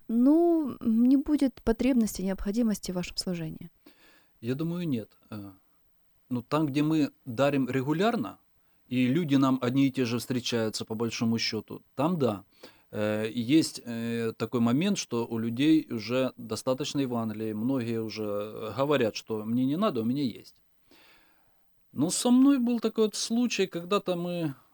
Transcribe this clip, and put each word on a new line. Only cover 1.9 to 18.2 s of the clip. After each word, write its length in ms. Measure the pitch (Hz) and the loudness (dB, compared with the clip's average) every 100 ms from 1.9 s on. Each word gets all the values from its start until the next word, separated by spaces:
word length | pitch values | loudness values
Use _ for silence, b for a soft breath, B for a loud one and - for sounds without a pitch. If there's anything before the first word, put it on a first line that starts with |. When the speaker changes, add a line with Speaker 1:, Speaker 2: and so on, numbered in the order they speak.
| 262 214 - | 2 2 -2
Speaker 1:
необходимости 680 | 190 185 202 220 226 202 - | -4 -4 -2 0 0 -2 -4
в 20 | |
вашем 220 | 180 175 - | -6 -6 -6
служении? 540 | - 175 160 165 170 _ b b b b b _ | -6 -6 -8 -10 -16 _ b b b b b _
Speaker 2:
Я 140 | 117 | -6
думаю, 340 | 135 165 175 170 | -4 -4 -4 -4
нет. 200 | 120 101 _ _ | -4 -6 _ _
Э, 60 | 110 101 95 _ _ _ _ _ _ - | -14 -14 -18 _ _ _ _ _ _ -8
ну, 120 | 123 | -8
там, 240 | - 151 151 | -2 0 2
где 160 | 139 | 2
мы 280 | 151 160 139 - - | 2 2 0 -4 -8
дарим 420 | 117 143 139 123 | 0 2 2 0
регулярно, 680 | 135 131 160 214 233 95 98 _ _ _ _ _ | -2 -2 0 0 -2 -6 -12 _ _ _ _ _
и 180 | 123 123 | 0 2
люди 220 | 151 160 135 | 2 2 4
нам 220 | 135 131 | 4 2
одни 240 | 123 135 139 | 2 2 2
и 40 | |
те 140 | 131 | 2
же 120 | 120 120 | -2 -2
встречаются, 680 | - 131 - 117 110 - | -2 -4 -2 -2 -2 -4
по 100 | 110 | -8
большому 440 | 110 117 - 113 113 | -4 -4 -2 0 0
счёту, 440 | - 107 - - - | -2 -4 -8 -14 -10
там 240 | - 156 175 | -2 0 2
да. 240 | 120 98 - b b b _ | 0 0 -8 b b b _
Э, 380 | 107 107 107 110 | -4 -2 0 -2
есть, 480 | 120 117 160 151 - | -4 2 2 2 -4
э, 480 | 120 117 117 117 113 - | -10 -6 -4 -4 -4 -4
такой 220 | 113 123 | -4 2
момент, 380 | 117 131 196 196 | 2 2 2 -2
что 280 | - 120 117 | -2 -4 -2
у 120 | 117 | -4
людей 480 | 113 117 147 156 - | -4 0 4 4 2
уже 420 | 120 104 127 127 - | -6 -2 -2 -2 -4
достаточно 640 | 117 110 - 127 143 147 | -8 -4 -2 -2 -2 -2
Евангелия, 540 | 131 117 113 107 110 | -2 -2 -4 -4 -6
многие 460 | 107 117 135 117 113 | -4 -2 -2 -2 -4
уже, 220 | 110 104 | -6 -6